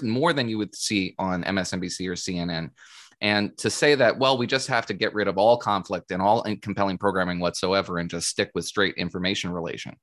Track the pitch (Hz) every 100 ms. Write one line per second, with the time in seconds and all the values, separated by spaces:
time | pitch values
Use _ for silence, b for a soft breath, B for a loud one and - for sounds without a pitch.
0 | 127 120 165 147 120 110 101 - - 104
1 | 92 - 95 90 - 98 90 95 90 -
2 | 90 87 - 90 87 82 80 - B B
3 | B B 104 104 101 - 117 - 151 143
4 | 120 104 131 131 120 135 - 120 - 95
5 | 110 107 98 92 107 120 117 101 90 92
6 | - 90 98 107 104 104 - 98 98 90
7 | 101 95 90 87 87 - 92 98 90 90
8 | 85 87 - - 101 90 85 - 95 -
9 | 90 90 90 101 90 87 82 - - -